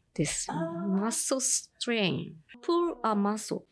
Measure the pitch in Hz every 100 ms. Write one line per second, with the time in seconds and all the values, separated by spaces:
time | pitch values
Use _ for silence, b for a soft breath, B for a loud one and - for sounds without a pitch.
0 | _ - 147 - - 165 165 170 196 190
1 | 214 - - 269 262 - - - - 233
2 | 190 139 - - - - - 339 339 320
3 | 220 214 202 214 - - -